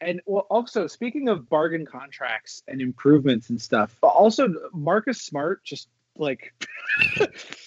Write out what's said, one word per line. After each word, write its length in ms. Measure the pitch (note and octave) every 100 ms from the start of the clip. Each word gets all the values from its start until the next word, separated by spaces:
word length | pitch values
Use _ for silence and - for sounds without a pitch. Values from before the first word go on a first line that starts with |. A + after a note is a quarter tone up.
And, 220 | E3+ F3+
well, 220 | - F#3+ -
also, 380 | G#3+ A#3+ A3 E3
speaking 420 | - A#3+ D4 C4
of 180 | F#3+ A#2+
bargain 340 | D#3 E3 E3
contracts 800 | D3+ C3 C#3 - B2+ A2 - - -
and 120 | C3+
improvements 720 | B2+ B2 C#3 D3+ C3+ A#2 -
and 100 | A#2
stuff, 340 | - A#2 G#2 -
also 520 | D3 - G#3+ A3 B3+ D#3+ -
Marcus 480 | E3 D3 G#3 A#3+ A#3
Smart 420 | - D3 D3+ F#3+
just, 260 | - C#3+ - _ _ -
like, 380 | D3+ C3 - - - - - - C6+ -
<laughs> 60 | G#4+ - - -